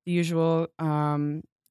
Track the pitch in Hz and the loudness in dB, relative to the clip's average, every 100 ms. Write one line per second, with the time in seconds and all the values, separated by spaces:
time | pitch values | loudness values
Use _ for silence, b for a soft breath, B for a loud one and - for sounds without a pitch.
0 | - 175 165 165 165 165 165 - 160 151 | -2 0 0 2 2 2 -2 -4 -2 0
1 | 147 147 147 151 - _ _ | 0 0 -2 -6 -10 _ _